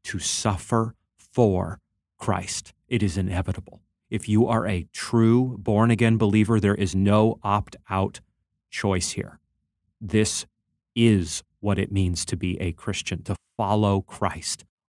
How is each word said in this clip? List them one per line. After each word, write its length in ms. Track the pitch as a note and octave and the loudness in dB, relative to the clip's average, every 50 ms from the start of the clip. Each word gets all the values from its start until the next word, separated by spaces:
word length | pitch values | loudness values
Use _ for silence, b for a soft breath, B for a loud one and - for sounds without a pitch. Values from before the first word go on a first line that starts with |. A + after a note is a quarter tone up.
| - | -12
to 140 | - - F#2 | -10 -8 -6
suffer 760 | - - - - - A2+ G2+ F#2 - - A#2+ A2+ A2+ A2+ - _ _ _ _ | -6 -6 -4 -2 -2 -2 -2 -4 -4 -2 -2 0 0 -2 -6 _ _ _ _
for 640 | _ _ _ - - A#2+ G#2 F#2+ F2+ F#2 E2 - - _ _ _ _ _ _ _ - | _ _ _ 0 2 4 4 4 0 -2 -4 -8 -12 _ _ _ _ _ _ _ -10
Christ. 560 | - - G2 F2+ F2+ G2 - - - - - _ _ | -4 -4 -4 -4 -4 -8 -10 -10 -12 -14 -20 _ _
It 160 | - B2 A#2 G#2 | -4 -2 0 0
is 140 | G2 F2 | 0 0
inevitable. 640 | G2 F#2 F#2 F#2+ F2 F#2 - F#2 - F#2 - - - _ _ _ _ _ - | -2 -4 -2 -2 -4 -4 -4 -6 -8 -8 -16 -18 -20 _ _ _ _ _ -8
If 180 | - G#2+ - - | -8 -6 -2 0
you 180 | G#2+ G#2+ A#2+ | 2 4 4
are 200 | - A2+ A2+ - | 4 2 0 0
a 200 | G#2 G2+ F2 F2 - - | -2 -2 -4 -6 -8 -12
true 640 | - - - - A#2 A2+ A2+ A#2 B2 B2+ B2+ B2 G2 | -14 -8 -2 2 2 4 4 4 4 2 0 -4 -6
born-again 600 | G2 - G#2+ G#2 A2+ A#2 A#2 G2 A#2 A2+ A2+ G#2+ | -4 0 2 4 4 4 4 4 4 4 4 4
believer, 420 | A2+ G2+ G2+ G#2+ G#2+ G2+ A#2 G#2+ | 2 4 4 4 4 4 2 2
there 140 | G2 G2+ G2+ | 2 2 0
is 200 | - G2+ F2+ F#2 | 0 -2 -2 0
no 440 | F#2+ G2 G2+ G#2 G#2+ A2 A2+ A2 - - | 0 2 4 4 4 4 2 0 -2 -4
opt-out 800 | G#2 G2+ G#2 - - - - _ - F#2+ F#2+ F#2+ - - - - _ _ _ _ _ _ _ _ _ | -2 -2 -2 -2 -6 -12 -20 _ -6 -4 -2 -2 -4 -4 -10 -20 _ _ _ _ _ _ _ _ _
choice 420 | - - - G2+ F#2+ F#2 F2+ - - | -10 -4 -2 0 0 0 -2 -4 -6
here. 260 | - - - - - _ _ _ _ _ _ _ _ _ _ _ - | -8 -10 -10 -12 -20 _ _ _ _ _ _ _ _ _ _ _ -16
This 440 | A2+ G2 G#2 G#2+ G#2+ - - - - - _ _ _ _ _ _ _ _ - | -6 0 2 2 2 2 0 -6 -10 -12 _ _ _ _ _ _ _ _ 0
is 480 | A#2+ A#2 A2+ G#2+ G2 F2 E2 - - - _ _ _ | 4 4 6 6 4 2 -2 -6 -10 -14 _ _ _
what 180 | - G2+ G2 G#2 | -4 -2 -2 -2
it 120 | A#2+ - | -2 -2
means 360 | G#2+ G2 F#2+ F2+ F2+ E2+ - | 0 0 0 0 0 -2 -6
to 100 | - - | -6 -6
be 240 | E2+ - F2+ F2+ - | -4 -4 -4 -4 -4
a 120 | - F2+ F2 | -4 -6 -6
Christian, 500 | - - - G2 - - - F#2+ E2+ - | -8 -8 -8 -8 -8 -6 -8 -8 -8 -6
to 140 | - G2+ - _ _ _ | -6 -8 -8 _ _ _
follow 460 | - A2 G2 G#2 G#2+ G#2+ G2+ G2 G2 F#2+ | -4 -2 0 2 2 2 2 2 0 -2
Christ 640 | - - - G#2+ F#2 - F2 - - - - - _ _ _ _ | -4 -6 -4 -4 -4 -4 -4 -8 -10 -10 -10 -12 _ _ _ _